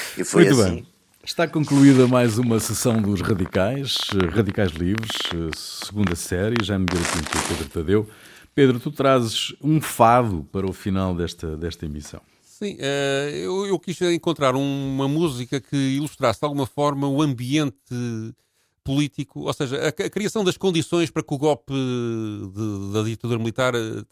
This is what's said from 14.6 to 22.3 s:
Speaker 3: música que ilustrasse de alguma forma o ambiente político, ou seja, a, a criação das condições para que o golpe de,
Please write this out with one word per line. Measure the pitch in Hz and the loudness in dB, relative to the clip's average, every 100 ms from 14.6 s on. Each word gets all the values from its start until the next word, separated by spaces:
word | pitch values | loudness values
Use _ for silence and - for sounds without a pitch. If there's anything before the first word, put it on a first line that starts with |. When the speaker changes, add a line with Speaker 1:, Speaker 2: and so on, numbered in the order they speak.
| 139 139 135 135 139 | 0 -2 -2 -2 0
Speaker 3:
música | 151 170 123 123 139 | 0 0 -2 -6 -6
que | - 139 | -4 -2
ilustrasse | 135 135 151 - 127 107 | 0 -2 -4 -2 0 0
de | 147 | -2
alguma | 143 135 | -2 -2
forma | - 147 139 139 | -2 -2 0 0
o | 139 | 2
ambiente | 156 117 123 147 147 - _ 123 120 113 113 120 _ _ _ _ - | 0 -2 -2 0 0 -4 _ -6 -4 -6 -8 -14 _ _ _ _ -2
político, | 139 147 - 139 147 | 0 0 -4 -10 -8
ou | 143 | -6
seja, | 135 139 135 | -4 -4 -2
a, | 151 | -2
a | - 185 | -2 -4
criação | 190 208 220 | -4 -4 0
das | 185 - | 0 0
condições | 190 165 - 170 165 | 0 0 0 0 0
para | 160 | -4
que | - | -6
o | 143 | -2
golpe | 151 147 - | 0 0 -2
de, | 135 131 123 117 113 110 | -4 -2 -2 -4 -4 -6